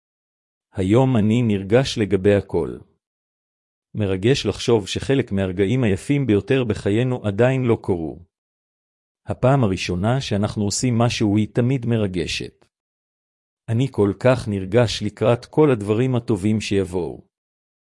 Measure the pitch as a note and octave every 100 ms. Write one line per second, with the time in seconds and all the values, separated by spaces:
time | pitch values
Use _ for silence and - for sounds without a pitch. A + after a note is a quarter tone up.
0 | _ _ _ _ _ _ _ - F#2+ A#2
1 | C3 A#2+ G#2+ A#2 A#2 G2+ F#2+ A#2+ C3+ -
2 | G2 F#2+ G2 G2+ - F2 C2+ A#1+ - _
3 | _ _ _ _ _ _ _ _ _ G#2+
4 | G2 F#2+ A2 C#3+ G#2+ - - A2+ F#2 -
5 | - C3+ A#2+ F#2+ F#2+ F#2 G2 B2+ A#2 F#2+
6 | - C#3+ B2+ G2+ - C3 A#2+ G2 G2+ G#2+
7 | B2+ B2 G#2 G2 B2 C3 A#2+ A2 - F2+
8 | D#2+ B1 - _ _ _ _ _ _ _
9 | _ _ - G2+ B2 C3+ G#2+ F2+ - F2
10 | G#2+ C3 - G2+ G#2+ - G2+ - B2+ A#2
11 | A#2+ - G#2+ G#2 G#2 - A#2+ C3+ A#2 A#2
12 | G2+ F2+ D2+ - - - _ _ _ _
13 | _ _ _ _ _ _ - A#2 C3 -
14 | G2+ F#2+ B2 B2 A2 G2 F#2+ A2 A2+ -
15 | G#2 - A2+ A#2 - - D3+ A#2 G2+ G#2+
16 | C3 B2 A#2+ G#2 G#2 A2 - G2 F2+ F#2
17 | D#2 - - _ _ _ _ _ _